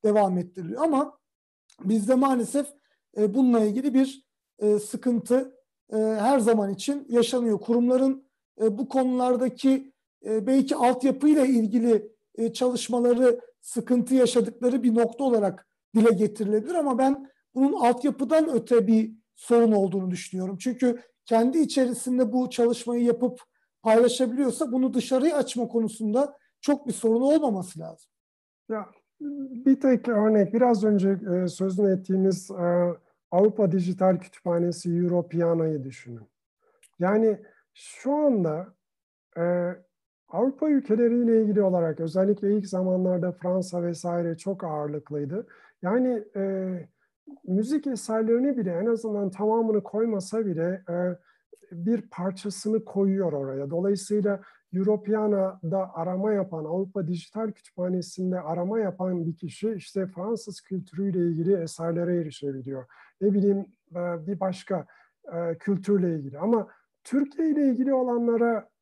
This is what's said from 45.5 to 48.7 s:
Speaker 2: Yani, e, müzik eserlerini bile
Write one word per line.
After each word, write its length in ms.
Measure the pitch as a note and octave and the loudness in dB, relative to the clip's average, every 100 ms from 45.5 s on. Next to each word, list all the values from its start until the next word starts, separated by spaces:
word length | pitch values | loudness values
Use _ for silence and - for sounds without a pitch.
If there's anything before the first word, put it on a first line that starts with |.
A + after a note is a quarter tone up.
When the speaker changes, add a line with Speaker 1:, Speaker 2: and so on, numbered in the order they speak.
| - _ _ | -20 _ _
Speaker 2:
Yani, 420 | F3+ A#3 B3+ A#3 G#3 G3 | -2 0 0 -2 -6 -6
e, 380 | G3 F#3+ F#3 F3+ - _ _ _ - C#4 - | -4 -4 -6 -8 -12 _ _ _ -20 -20 -4
müzik 400 | F#3 A3 D4+ C#4+ | -2 0 -2 -4
eserlerini 680 | A#3 - A3 A3 A#3 C#4 A#3+ | -8 -4 -2 0 2 0 -2
bile 140 | F#3 | -4